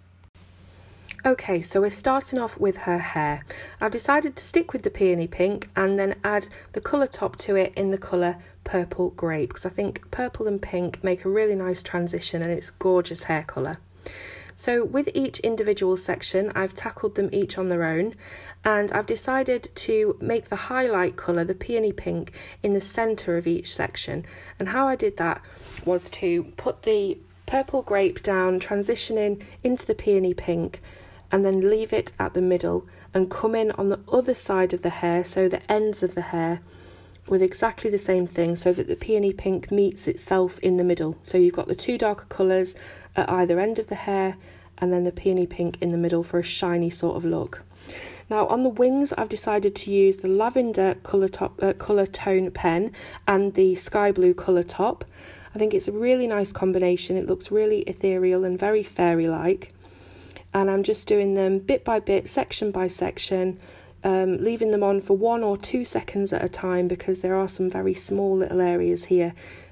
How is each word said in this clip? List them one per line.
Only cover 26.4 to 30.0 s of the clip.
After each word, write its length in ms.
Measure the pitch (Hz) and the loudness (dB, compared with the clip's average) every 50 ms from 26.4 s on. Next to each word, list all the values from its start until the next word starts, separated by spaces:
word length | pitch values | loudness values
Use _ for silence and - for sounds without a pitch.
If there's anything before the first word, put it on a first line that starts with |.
| - - - | -2 -4 -8
put 280 | - - 254 - - - | -8 -6 -6 -6 -4 0
the 340 | 220 214 208 202 196 - - - - - - - | 0 2 2 2 -2 -4 -6 -10 -20 -20 -20 -10
purple 360 | - - 269 269 - - 262 247 | -4 -2 -2 -2 0 -2 -4 -2
grape 400 | - 202 196 196 180 180 - - | 0 2 2 2 2 0 -2 -2
down, 380 | 208 196 190 185 185 185 185 | 0 0 2 2 2 2 0
transitioning 800 | - - 208 202 196 196 233 - - - 226 214 208 208 202 202 208 - - - - | -2 -2 -2 -2 0 0 -2 -2 -2 -2 0 0 0 0 0 -4 -8 -16 -10 -4 -2
into 200 | 247 254 247 - | 0 0 0 -2
the 100 | - 214 | -2 -4
peony 380 | - | -2